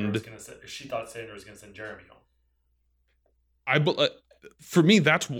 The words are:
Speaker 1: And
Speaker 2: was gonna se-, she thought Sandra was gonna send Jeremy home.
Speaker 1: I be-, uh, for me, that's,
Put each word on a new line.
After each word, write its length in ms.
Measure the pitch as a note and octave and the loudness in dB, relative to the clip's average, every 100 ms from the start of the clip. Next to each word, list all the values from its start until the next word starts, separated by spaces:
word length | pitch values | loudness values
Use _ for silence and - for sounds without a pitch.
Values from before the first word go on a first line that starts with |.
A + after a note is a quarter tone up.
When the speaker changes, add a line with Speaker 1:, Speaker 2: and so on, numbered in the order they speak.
| G#2 | -2
Speaker 1:
And 60 | |
Speaker 2:
was 80 | G#2+ | -4
gonna 160 | - A2 | -8 -18
se-, 140 | - - - | -20 -20 -18
she 220 | - - | -16 -10
thought 240 | A#2 A2+ | -10 -10
Sandra 240 | A#2 A2+ G2+ | -14 -16 -18
was 80 | |
gonna 140 | G#2 G2+ | -20 -20
send 180 | G#2 G2+ | -20 -18
Jeremy 280 | G#2+ G#2+ - | -16 -16 -20
home. 120 | - _ _ _ _ _ _ _ _ _ _ _ _ _ _ - | -20 _ _ _ _ _ _ _ _ _ _ _ _ _ _ -2
Speaker 1:
I 100 | C#3+ | 0
be-, 180 | D3+ - | 2 2
uh, 120 | D3 - _ _ - _ | 0 -2 _ _ -20 _
for 220 | - F3 | -2 4
me, 160 | D#3+ G#3+ | 6 6
that's, 280 | D3 D#3+ - B2 | 6 2 0 -8